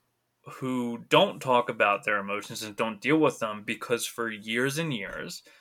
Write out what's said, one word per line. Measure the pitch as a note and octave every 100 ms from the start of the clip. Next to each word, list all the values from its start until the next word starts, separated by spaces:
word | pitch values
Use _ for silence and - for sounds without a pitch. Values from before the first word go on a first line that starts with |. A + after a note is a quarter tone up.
| _ _ _ _ -
who | - C3 B2+ A#2+ A#2 -
don't | D3+ G3 -
talk | C3 B2 A#2+
about | A2+ G#2 G2+
their | - G#2
emotions | G2+ G2+ G2+ A2
and | A2 G2+
don't | A2+ G#2
deal | B2 D#3
with | D3 -
them | A2 G#2+
because | G#2 A2 - A#2+ A2+
for | - A2+
years | G#2+ G#2+ A#2 C3+ C#3
and | E3
years, | A#2+ F#2+ D#2+ - - - -